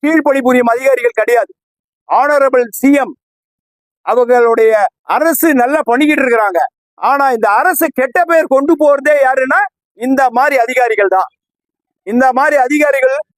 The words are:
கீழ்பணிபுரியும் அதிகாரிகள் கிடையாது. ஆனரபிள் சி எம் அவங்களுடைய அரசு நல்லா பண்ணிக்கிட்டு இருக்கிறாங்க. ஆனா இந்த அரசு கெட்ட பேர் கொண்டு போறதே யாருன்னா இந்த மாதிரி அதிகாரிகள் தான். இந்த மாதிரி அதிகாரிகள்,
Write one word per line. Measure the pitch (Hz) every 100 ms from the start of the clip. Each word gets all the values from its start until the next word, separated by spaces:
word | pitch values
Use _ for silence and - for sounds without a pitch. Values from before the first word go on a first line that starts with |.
கீழ்பணிபுரியும் | 285 320 294 269 247 254 240
அதிகாரிகள் | 233 269 247 240 226
கிடையாது. | 214 240 202 - _ _ _ _ _
ஆனரபிள் | 180 285 294 269 254 240 -
சி | 269 285
எம் | 233 - _ _ _ _ _ _ _ _ -
அவங்களுடைய | 233 240 247 233 226 220 220 196 _ -
அரசு | 202 320 302 320 277
நல்லா | 247 311 285
பண்ணிக்கிட்டு | 240 302 294
இருக்கிறாங்க. | 269 233 208 175 151 _ _ _ 208
ஆனா | 277 277 240
இந்த | 214 214
அரசு | 320 339 320 262
கெட்ட | 254 359 339
பேர் | 330 359
கொண்டு | 269 277 320
போறதே | 294 285 285 294
யாருன்னா | 262 262 262 330 403 _ _ _ 247
இந்த | 269 262 233
மாதிரி | 285 269
அதிகாரிகள் | 233 254 240 214 196 185
தான். | 180 _ _ _ _ _ _ _ -
இந்த | 233 262 254
மாதிரி | 294 285 254
அதிகாரிகள், | 294 294 277 254 269 -